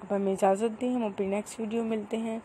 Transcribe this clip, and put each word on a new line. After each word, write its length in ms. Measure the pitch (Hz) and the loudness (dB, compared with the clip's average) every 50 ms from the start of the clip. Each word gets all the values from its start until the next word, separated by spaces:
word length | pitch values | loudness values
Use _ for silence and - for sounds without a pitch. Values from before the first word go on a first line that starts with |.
अब 100 | 190 - | -4 -2
हमें 200 | 202 196 196 196 | 0 2 2 2
इजाज़त 400 | 190 185 208 190 196 196 226 233 | 2 4 4 4 6 4 2 0
दें, 180 | 220 - 247 247 | 0 -2 -2 0
हम 140 | 247 247 226 | 0 0 0
अपनी 200 | 208 196 - 196 | 0 0 -2 -2
next 340 | 190 196 214 208 - - - | 0 0 -2 -4 -6 -6 -6
video 220 | 226 208 220 233 226 | -4 -2 -2 -2 0
मिलते 320 | 220 226 214 208 - 226 226 | 0 -2 -2 -2 -4 -4 -4
हैं। 220 | 226 226 220 226 | -2 -4 -4 -6